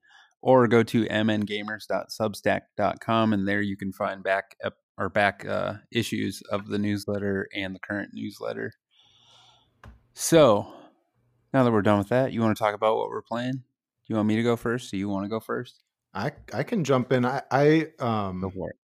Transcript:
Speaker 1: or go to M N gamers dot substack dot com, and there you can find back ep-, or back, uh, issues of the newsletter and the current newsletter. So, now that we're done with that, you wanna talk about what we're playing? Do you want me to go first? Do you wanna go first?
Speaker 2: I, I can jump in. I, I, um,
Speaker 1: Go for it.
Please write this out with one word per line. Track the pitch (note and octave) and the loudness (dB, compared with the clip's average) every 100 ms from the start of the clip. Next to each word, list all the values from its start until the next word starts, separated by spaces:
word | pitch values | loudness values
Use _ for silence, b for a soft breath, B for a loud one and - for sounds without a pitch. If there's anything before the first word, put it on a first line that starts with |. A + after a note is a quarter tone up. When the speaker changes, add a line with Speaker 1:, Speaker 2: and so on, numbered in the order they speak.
| b b b b | b b b b
Speaker 1:
or | B2+ B2+ A#2+ | 4 6 8
go | A#2 | 6
to | A2+ A#2+ G#2+ | 4 2 2
M | G2+ A2 | 0 2
N | G#2+ | 0
gamers | G2+ G#2 G#2 G#2+ - | -2 -4 -6 -10 -6
dot | F#2+ - | -6 -6
substack | - G#2+ G2 - G2 - - | -4 -4 -2 -2 -2 -4 -2
dot | G2 E2+ | -2 -2
com, | - A2+ A2 | -2 2 2
and | G#2 F#2+ | 2 0
there | G#2 | -2
you | G#2 G2 | -2 -4
can | G2 | -8
find | F#2+ G2 G2 | -4 -4 -4
back | F#2+ G2 - _ | -2 -2 -2 _
ep-, | G#2+ - _ - | -10 -10 _ -8
or | G2+ | -4
back, | G#2 G2+ - G2+ | 2 2 0 -6
uh, | G2+ F#2+ G#2+ _ | -4 -4 -8 _
issues | A#2+ A2 G#2+ G#2 G2 - | -4 -2 -4 -4 -6 -8
of | G#2 G#2 | -8 -4
the | G#2 | -4
newsletter | G#2 G2+ G2+ G#2 G2+ G2 G2 G2+ | -2 -2 -4 -6 -2 -4 -4 -8
and | F#2+ | -8
the | F#2 | -10
current | - G#2 G2+ | -8 -8 -8
newsletter. | G#2+ G#2+ G2+ A2 A2+ A2+ - _ b b b b b b b b _ - - _ | -10 -12 -10 -8 -8 -10 -12 _ b b b b b b b b _ -20 -20 _
So, | - - E3 C#3 G#2 G#2+ B B B B _ _ _ _ | -8 4 8 8 6 0 B B B B _ _ _ _
now | C3+ | 2
that | B2 | 4
we're | A2 | 4
done | G2 G#2 | 4 2
with | G2 | 2
that, | B2 C3 | 0 0
you | A2 | 0
wanna | A2+ | 0
talk | G#2 A2 G#2 | 2 0 0
about | A2 A2+ | 0 0
what | G#2+ | -2
we're | A2 | -6
playing? | - A#2 B2 | -8 -8 -6
Do | C3 - _ _ _ _ | -8 -12 _ _ _ _
you | A2 | -2
want | G#2+ | 0
me | A2 | 2
to | |
go | A#2 A#2 | 2 0
first? | A#2+ A#2+ A#2+ | 0 -4 -4
Do | G2 | -6
you | G2+ | -4
wanna | G2 G2+ | -4 -4
go | A2 | -6
first? | - A#2+ B2 _ _ _ _ | -6 -8 -8 _ _ _ _
Speaker 2:
I, | G2 B2 - - | -8 -8 -8 -10
I | G#2 | -6
can | D3 A#3 | -4 -2
jump | C3+ C3 B2 | 2 0 2
in. | B2+ | 0
I, | B2 C3+ - | 0 -2 -2
I, | B2+ D3 D#3+ D3+ - | 2 4 4 0 -6
um, | B2 A2 G2 F#2 | -4 -2 -4 -6
Speaker 1:
Go | F#2+ | -8
for | F#2 E2 | -8 -10
it. | - | -12